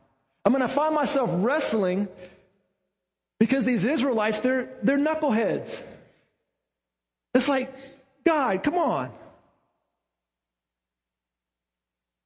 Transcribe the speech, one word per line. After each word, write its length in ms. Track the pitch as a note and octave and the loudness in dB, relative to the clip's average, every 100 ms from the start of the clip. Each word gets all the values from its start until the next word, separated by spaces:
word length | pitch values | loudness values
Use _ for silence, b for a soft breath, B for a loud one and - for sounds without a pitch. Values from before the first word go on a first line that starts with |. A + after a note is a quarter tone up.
| _ _ _ _ - | _ _ _ _ 2
I'm 80 | |
gonna 140 | C4+ C4 | 2 0
find 280 | C#4 D#4 D4+ | 0 0 0
myself 340 | C4+ C#4 A#3 | 0 0 0
wrestling 760 | E3 G#3 D4+ - A3 F#3 F#3 G3+ - B B B _ _ _ _ _ _ _ _ - | 0 0 0 0 0 0 0 -2 -8 B B B _ _ _ _ _ _ _ _ 0
because 260 | A3+ C4+ A#3+ | 0 2 0
these 180 | A#3+ | 0
Israelites, 560 | G3+ D4 C4+ A3+ G#3+ G#3+ | 0 0 0 0 0 0
they're, 300 | B3+ C4 B3+ - | 0 -2 -4 -4
they're 160 | G3+ C#4+ | 0 2
knuckleheads. 840 | D4 D#4 D#4 A3 G#3 D3 - - - - - _ _ _ _ _ _ _ _ _ _ _ _ | 2 0 0 2 0 -2 -6 -12 -14 -20 -20 _ _ _ _ _ _ _ _ _ _ _ _
It's 140 | C4 C4 | 0 2
like, 240 | C4+ A#3 - B B B _ | 0 -2 -10 B B B _
"God, 400 | - D#4 B3+ F#3+ | 2 2 2 0
come 120 | - F4 | 0 0
on." 360 | D4 D#3 B2+ - - - _ _ _ _ _ _ _ _ _ _ _ _ _ _ _ _ _ _ _ _ _ _ _ _ _ _ _ _ | 0 0 -4 -10 -20 -20 _ _ _ _ _ _ _ _ _ _ _ _ _ _ _ _ _ _ _ _ _ _ _ _ _ _ _ _